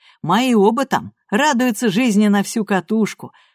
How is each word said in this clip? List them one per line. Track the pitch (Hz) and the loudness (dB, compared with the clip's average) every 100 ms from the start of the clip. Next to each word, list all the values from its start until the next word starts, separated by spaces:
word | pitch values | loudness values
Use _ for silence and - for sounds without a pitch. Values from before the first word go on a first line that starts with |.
| _ _ | _ _
Мои | 151 196 262 | -2 0 2
оба | 233 196 226 135 | 2 2 2 -2
там | 165 107 - _ | -4 -6 -14 _
радуются | 208 302 247 254 220 240 | -2 0 0 0 0 -2
жизни | 175 254 202 214 | 0 2 2 2
на | 202 | 2
всю | 190 233 | -2 -4
катушку. | 208 190 165 220 202 - 123 - _ | -4 -4 -2 -2 -2 -4 -18 -20 _